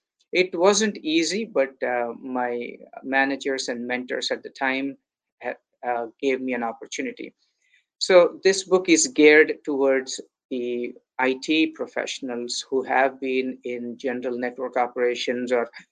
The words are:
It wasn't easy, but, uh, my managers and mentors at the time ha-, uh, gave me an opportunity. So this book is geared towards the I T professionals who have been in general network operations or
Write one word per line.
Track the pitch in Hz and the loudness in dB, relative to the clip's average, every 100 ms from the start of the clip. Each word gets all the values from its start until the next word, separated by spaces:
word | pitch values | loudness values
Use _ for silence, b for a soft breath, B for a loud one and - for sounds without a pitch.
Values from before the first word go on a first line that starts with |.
| _ _ - | _ _ -4
It | 170 180 | -2 0
wasn't | 165 190 202 214 - | 2 4 4 0 -2
easy, | 156 160 160 196 | 0 0 0 -2
but, | 226 139 135 - | -2 0 0 -2
uh, | 123 123 117 113 | -4 -2 -4 -6
my | 135 127 123 120 120 - - - | -6 -4 -2 -4 -8 -12 -18 -14
managers | 135 135 135 135 139 131 - | -4 0 0 -2 -4 -4 -4
and | 120 120 | -6 -6
mentors | 127 127 131 - | -6 -4 -6 -4
at | 117 | -6
the | 117 | -8
time | - 135 131 139 135 _ _ _ _ | -6 -4 -2 -4 -8 _ _ _ _
ha-, | 123 - _ _ 123 | -10 -10 _ _ -4
uh, | 120 113 - | -4 -6 -4
gave | 139 127 | -2 -2
me | 131 | -4
an | 120 | -4
opportunity. | 117 107 - - 127 120 117 _ _ _ _ _ _ - | -6 -8 -12 -8 -8 -10 -16 _ _ _ _ _ _ -8
So | - 180 170 156 | 6 6 6 2
this | 190 190 | 2 2
book | - 185 185 | 2 0 4
is | 156 131 | 4 4
geared | 139 151 151 151 147 | 6 8 10 6 2
towards | - 139 135 135 135 - - _ - | -4 2 2 2 -2 -12 -16 _ -10
the | 127 123 120 120 - _ - | -6 -4 -4 -6 -10 _ -2
I | 131 | -2
T | 131 160 160 156 | -2 0 2 0
professionals | 160 120 120 110 - 131 120 120 - - | -2 -6 -6 -6 -8 -6 -6 -6 -8 -2
who | 131 | -4
have | 131 131 135 131 | 0 2 2 0
been | 135 127 127 127 | -2 -2 -2 -6
in | 123 123 120 117 | -8 -8 -8 -6
general | 131 123 123 120 | -6 -4 -4 -4
network | 123 123 127 127 | -6 -6 -4 -2
operations | 120 127 123 123 - 123 123 | -2 0 0 0 -2 -4 0
or | 120 120 B B | 0 -2 B B